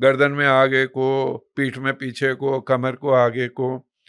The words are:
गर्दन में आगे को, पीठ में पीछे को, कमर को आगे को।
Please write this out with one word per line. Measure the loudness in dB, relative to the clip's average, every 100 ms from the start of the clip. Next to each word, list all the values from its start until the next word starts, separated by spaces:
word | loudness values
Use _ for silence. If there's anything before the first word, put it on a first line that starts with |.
गर्दन | 0 4 2
में | 2 2
आगे | 4 4 2 0
को, | 0 -2 0 -2 -6 _ -4
पीठ | -4 -4
में | -6
पीछे | -6 -8 -4 -4
को, | -2 -4 -4
कमर | -2 -2 -2
को | -6 0
आगे | 2 2 0 -6
को। | -4 -6 -6 _ _